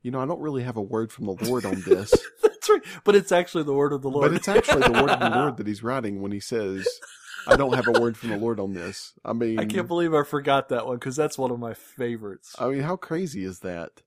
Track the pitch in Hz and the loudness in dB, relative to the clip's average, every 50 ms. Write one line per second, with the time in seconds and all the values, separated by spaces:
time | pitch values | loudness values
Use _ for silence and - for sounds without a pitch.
0 | - 120 131 131 131 143 175 - 147 151 139 131 123 127 113 110 101 98 113 110 | -6 -6 -4 -4 -4 -4 -4 -6 -6 -6 -4 -4 -4 -4 -6 -6 -6 -4 -4 -4
1 | 110 110 - - 113 101 95 87 107 117 127 123 101 98 92 95 90 92 - 92 | -4 -6 -8 -8 -6 -6 -6 -4 -2 -2 -2 -2 -2 -4 -6 -4 4 4 4 4
2 | 104 - - - - - _ - - 427 - 427 - - 427 330 - - - - | 6 2 2 2 2 -6 _ 2 2 2 2 2 4 4 4 4 2 -8 -16 0
3 | _ 208 202 202 190 - 185 175 180 - - 170 151 147 139 139 143 147 147 135 | _ 6 6 6 6 6 2 2 2 2 -2 -2 0 2 2 2 2 2 0 -2
4 | 131 135 131 143 143 147 165 180 - 196 196 226 - - 294 277 254 233 233 226 | -2 -2 2 4 4 4 4 2 0 4 4 4 4 6 4 4 4 4 4 4
5 | 202 185 196 - - 165 170 - 147 147 120 110 104 104 107 104 113 117 131 135 | 4 4 2 2 0 0 2 0 0 0 -2 -4 -6 -6 -6 -4 -4 -4 -2 -2
6 | 113 104 101 98 98 101 101 101 - - 123 113 104 95 95 95 95 - - - | -4 -4 -6 -6 -6 -6 -6 -6 -6 -4 -4 -2 -2 -2 -4 -2 -4 -4 -6 -6
7 | - - - - - - - - - - 139 135 139 131 123 127 117 123 113 117 | -16 -20 -20 -20 -20 -16 -16 -12 2 2 4 4 4 2 0 0 2 2 2 4
8 | 117 117 110 - - 117 107 101 113 117 113 104 98 98 95 90 85 90 95 - | 2 2 -2 -4 -6 -6 -4 -2 -2 -2 -2 -4 -4 -6 -6 -8 -8 -10 -10 -12
9 | - - _ _ - - 113 113 120 113 113 110 107 107 110 185 175 180 175 175 | -16 -18 _ _ -8 -6 -2 -2 0 0 0 -2 -2 -2 -2 -4 -2 -2 -2 0
10 | 170 165 156 147 143 - - 143 139 147 139 139 131 - 131 120 110 127 123 120 | 2 2 2 2 2 0 -4 -2 2 2 2 2 2 0 -4 -2 -2 -4 -6 -6
11 | - 135 123 147 190 220 - - 131 123 123 120 120 113 110 - - - - - | -6 -6 -2 -2 -2 -2 0 -2 -2 -2 -2 -4 -6 -10 -10 -12 -16 -20 -8 -6
12 | 123 120 120 113 110 101 95 - _ - - - 123 127 135 139 143 160 185 180 | -4 -4 -4 -6 -8 -12 -12 -14 _ -20 -8 -4 -2 -2 0 -2 -2 -4 -4 -6
13 | - - 160 170 190 160 135 101 95 92 92 - - 92 90 85 82 - _ _ | -6 -6 -4 -4 -4 -6 -6 -6 -6 -6 -8 -8 -10 -8 -8 -8 -10 -12 _ _
14 | _ | _